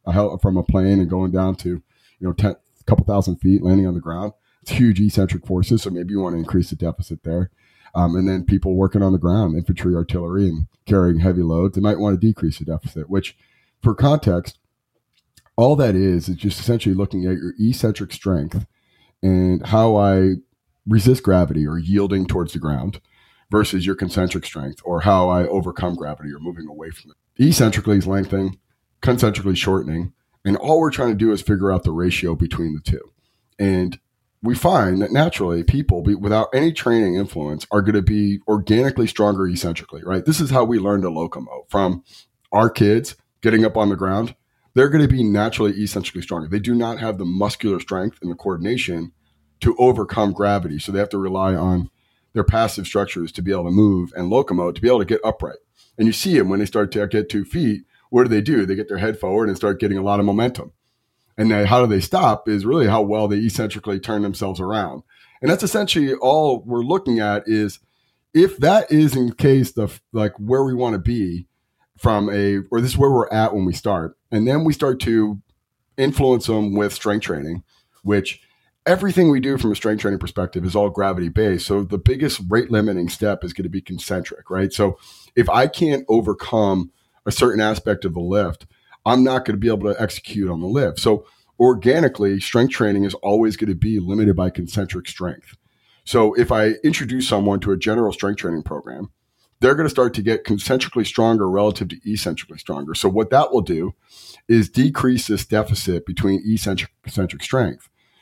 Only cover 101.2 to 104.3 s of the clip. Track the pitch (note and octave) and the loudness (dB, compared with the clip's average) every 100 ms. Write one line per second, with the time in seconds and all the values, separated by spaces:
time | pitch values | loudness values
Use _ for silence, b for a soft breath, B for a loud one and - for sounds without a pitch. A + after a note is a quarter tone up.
101.2 | A2+ A2+ F#2+ F#2+ G#2 G2+ F2+ F2 G#2 G#2 | 2 2 2 2 0 -2 -8 -10 -8 -6
102.2 | F2 D#2+ - D#2+ - C#2+ C#2+ E2+ G2 G2 | -6 -8 -12 -18 -12 -10 -8 -2 0 0
103.2 | G#2+ C3+ D#3 B2 F#2 E2 F#2 - B B | 2 2 2 0 0 -4 -4 -10 B B
104.2 | B | B